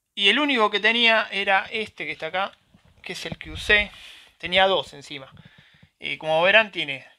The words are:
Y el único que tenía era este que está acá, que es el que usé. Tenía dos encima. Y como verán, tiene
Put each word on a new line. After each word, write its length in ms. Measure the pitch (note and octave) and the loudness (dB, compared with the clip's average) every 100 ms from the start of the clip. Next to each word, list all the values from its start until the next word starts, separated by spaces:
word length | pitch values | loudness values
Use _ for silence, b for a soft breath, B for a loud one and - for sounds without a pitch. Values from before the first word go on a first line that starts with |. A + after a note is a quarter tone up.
| _ - | _ 0
Y 140 | G3+ | 2
el 100 | A#3 | 2
único 320 | D4 B3+ G#3 | 2 2 2
que 80 | G3+ | 2
tenía 480 | G#3+ A#3 A#3 A3 G#3 | 2 4 4 4 0
era 360 | G3 G3 G3 - | -4 0 0 0
este 340 | A3+ G#3 - D3+ | -8 -10 -10 -10
que 80 | |
está 140 | D3 D#3+ | -8 -6
acá, 260 | F#3 G3 - _ _ _ _ | -4 -6 -10 _ _ _ _
que 100 | - | -14
es 120 | F#3 E3 | -10 -10
el 120 | - | -12
que 140 | D#3+ | -14
usé. 400 | D#3 - G#3 G3+ B B B B B | -12 2 2 2 B B B B B
Tenía 300 | E3+ F#3 F#3+ | -2 2 4
dos 260 | F3+ - | 2 -4
encima. 380 | C#3+ - D3 C3 - b b b b b _ | -14 -16 -16 -18 -20 b b b b b _
Y 180 | C#3+ C#3 | -10 -8
como 240 | D#3 D#3+ | -2 2
verán, 300 | F3+ G#3 G#3+ | 4 4 2
tiene 340 | F3 D3+ C3 - | -4 -8 -10 -12